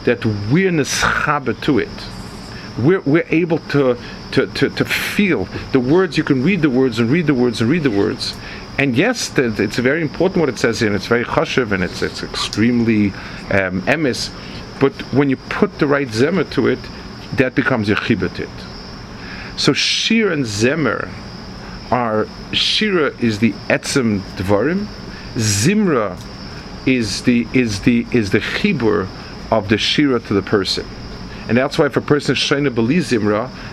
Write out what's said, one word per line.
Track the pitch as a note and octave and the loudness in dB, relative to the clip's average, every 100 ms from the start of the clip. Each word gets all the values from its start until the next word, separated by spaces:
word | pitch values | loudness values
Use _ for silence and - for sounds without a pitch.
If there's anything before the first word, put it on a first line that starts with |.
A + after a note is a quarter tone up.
| - | 0
that | A#2 A2+ | 0 0
we're | G#2 G#2 D#3 F#3+ | -2 2 2 4
neschaber | E3 B2+ - - - - D3 A#2+ A2 | 2 0 0 0 0 0 0 -2 -2
to | - B2 | 0 2
it. | - - - - - - - - - - | 0 -6 -12 -12 -14 -14 -14 -14 -10 0
We're, | B2 F#3+ | 2 4
we're | C#3 D#3+ - | 4 2 2
able | D#3+ F3 E3 - | 2 2 0 0
to, | C#3+ C3 A#2+ - - - | 2 2 2 -4 -14 -2
to, | - G2 | 0 0
to, | - A#2 | 0 -2
to | - C3 | 0 -2
feel | - - - G3+ B2 F#2 A2 - | -2 -2 0 2 2 -2 -6 -2
the | C3+ | 0
words. | B2 E3+ F#3 D#3+ | 4 4 4 0
You | |
can | D3+ C3+ | 2 2
read | C#3+ G3+ | 4 2
the | D3 | 4
words | B2 C3 A2+ | 4 2 2
and | A#2 | 2
read | E3 D3+ | 2 2
the | |
words | C3 B2 G#2+ | 4 2 2
and | A#2 | 2
read | F3 | 2
the | C#3 | 2
words, | G2+ G2 - - - - - - - | 2 2 0 -6 -8 -12 -14 -8 -2
and | C#3 A#2+ | 0 2
yes, | G#3 B3 - | 2 0 -2
the, | - B2 G#2+ | 0 0 2
it's | G#2 A#2 | 0 2
very | A#2+ D#3 | 2 2
important | D3+ - F3+ F#3 | -2 0 0 2
what | D3 | 0
it | A#2+ | 0
says | B2 G2+ | 0 2
here, | G#2+ | 0
and | G#2 | 0
it's | - | 0
very | A#2 | 0
chashuv, | A#2 - D#3+ - A2+ | 0 0 0 0 2
and | F#2+ | 0
it's, | F2+ - | 0 -2
it's | E2+ - | -4 -4
extremely, | - - - G#2 A#2 A#2+ A2+ G#2+ G2+ - - - - | -8 -6 -4 2 2 4 4 4 2 0 -8 -12 -2
um, | G2+ F#2+ F#2 | 0 0 0
emes. | F#2 D3 D3 A2 - - - - - - | 0 0 0 -2 -6 -10 -14 -14 -14 0
But | C3+ - - | 0 0 -2
when | B2 C#3+ | 2 2
you | B2+ | 0
put | - - G3+ - | -4 -2 -2 0
the | D3 | 0
right | C#3+ C3+ | 2 0
zemer | A2 C#3+ F#3 - | 0 2 2 0
to | - A2+ | 2 2
it, | B2+ - - - - - | 0 -4 -14 -14 -14 -4
that | A2 B2+ - | 0 2 0
becomes | B2 B2+ G#2 | 0 2 2
your | G2 | 0
chibur | - G#2 F2+ - | 2 0 0 -4
to | |
it. | - - - - - - - - - - - - | -8 -10 -14 -14 -14 -16 -16 -14 -14 -12 -10 0
So | - | 2
shir | C3+ - - - A3+ G#3 | 2 0 -2 0 2 2
and | D#3 A#2+ | 0 -2
zemer | G#2 A#2 D#3+ C3 F#2 - - - - - - - - - | 0 2 2 0 0 -4 -10 -12 -14 -14 -14 -14 -14 -2
are, | A#2+ A#2 G#2+ - - - | 0 2 0 -2 -6 -8
shira | - - - G#3+ F3+ C3+ - | -4 -2 0 0 2 0 0
is | A#2 G#2 | 0 2
the | A2+ - - | 0 0 0
etzem | C#3 - D3 A#2 G2+ - - | -2 0 0 2 0 -2 -6
dvarim, | F#2+ G2+ C3 F#3 G#3 - - - - B2 | 0 2 2 0 -4 -8 -14 -14 -8 -2
zimra | G#2+ G2+ B2+ G#3 G3 B2+ G2+ F2+ - - - - - - - | 0 2 2 4 4 2 0 -4 -10 -14 -14 -14 -14 -6 0
is | B2+ G#2+ - | 0 0 0
the, | - A#2+ A2+ | 2 2 2
is | B2+ A#2+ G2 | 2 2 2
the, | - A#2+ A2+ | 2 2 2
is | B2 G2+ | 0 2
the | G#2 | 0
chibur | - - G#3 D#3+ A2+ F#2 F#2+ - - - - | 0 0 0 2 2 2 0 -8 -14 -14 -2
of | A2+ G2+ | 0 2
the | G#2+ | 0
shira | - - C#3+ A#2+ | 2 2 2 0
to | - | 0
the | G2 | -2
person. | F#2 G#2+ F#2 - - - - - - - - | 2 0 0 -4 -6 -12 -12 -12 -12 -10 0
And | A#2 | 2
that's | C#3 - | 2 2
why | C#3+ | 0
if | B2 | 0
a | |
person | - D3 C#3 | 2 2 2
is | B2 | 0
shayna | - C#3+ C#3+ | 0 0 2
b'li | A#2 A2+ F3 | 2 2 2
zimra, | D3+ A#2 G#2 G#2 C3 - - | 2 2 2 0 -2 -8 -14